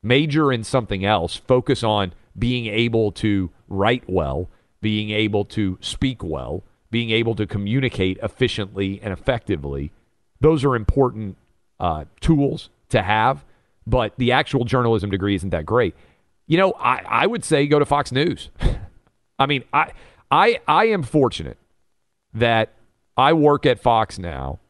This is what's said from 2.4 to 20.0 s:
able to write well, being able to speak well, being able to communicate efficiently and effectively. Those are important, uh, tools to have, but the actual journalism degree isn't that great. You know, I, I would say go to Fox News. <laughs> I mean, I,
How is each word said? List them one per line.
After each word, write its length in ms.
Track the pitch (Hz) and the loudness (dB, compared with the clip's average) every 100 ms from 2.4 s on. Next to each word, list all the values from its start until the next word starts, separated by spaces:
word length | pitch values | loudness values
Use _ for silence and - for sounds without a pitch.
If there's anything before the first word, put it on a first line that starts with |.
| 117 123 113 | -2 -2 -2
able 460 | 104 117 113 107 | 0 0 2 -2
to 380 | - 110 101 92 _ _ | -2 -2 0 -2 _ _
write 360 | 95 101 82 - | -2 0 0 -2
well, 420 | 92 71 67 90 - _ _ | -2 -2 -4 -8 -14 _ _
being 300 | 110 107 107 | -4 -2 -2
able 340 | 107 107 104 | -2 0 0
to 340 | 101 - 98 92 | -4 -4 -4 -4
speak 420 | - - 135 123 | -10 -4 -4 -4
well, 400 | 87 71 62 87 - _ _ | -8 -8 -8 -10 -12 _ _
being 200 | 117 117 | -4 0
able 240 | 113 113 | 0 0
to 120 | 107 107 | -2 -4
communicate 720 | 104 101 127 131 - 95 92 | -4 -2 0 -2 0 -2 -2
efficiently 760 | 110 - 123 - 98 98 98 98 | -8 -2 -2 -2 -8 -6 -6 -6
and 100 | 110 | -10
effectively. 760 | 92 - 123 - 87 71 69 73 _ _ _ _ _ | -6 -4 -4 -2 -4 -4 -8 -8 _ _ _ _ _
Those 240 | 147 160 | 2 2
are 120 | 139 123 | 0 0
important, 600 | 104 - 127 110 107 - _ _ _ _ | 0 2 0 0 -12 -12 _ _ _ _
uh, 240 | 87 78 76 _ | -4 -4 -8 _
tools 480 | - 156 139 113 - _ _ | 2 2 2 -4 -12 _ _
to 120 | 120 | 0
have, 420 | 95 110 117 143 - _ _ _ - | 2 2 2 -2 -10 _ _ _ -2
but 260 | 123 110 - | 0 0 0
the 140 | 120 | 2
actual 320 | 127 156 135 | 2 0 -2
journalism 460 | 120 127 120 113 101 | 0 0 2 0 0
degree 240 | 95 101 | -2 0
isn't 160 | 98 92 | -2 -2
that 160 | 85 76 | -4 0
great. 280 | 117 104 - _ _ _ _ - | 0 0 -4 _ _ _ _ -2
You 120 | 160 | 2
know, 140 | 190 - | 2 2
I, 240 | 120 123 92 | -2 -2 -2
I 200 | 113 170 | 0 0
would 180 | 233 | -2
say 220 | - 156 147 | 0 2 4
go 120 | 147 | 4
to 60 | |
Fox 280 | 143 143 139 | 4 0 0
News. 380 | 127 160 - - - 131 - - | 0 -2 -4 -12 -2 -2 -2 -8
<laughs> 440 | _ _ _ _ - | _ _ _ _ -2
I 80 | 139 | 0
mean, 180 | 143 - | 0 -2
I, 200 | 143 160 - | -2 -2 -6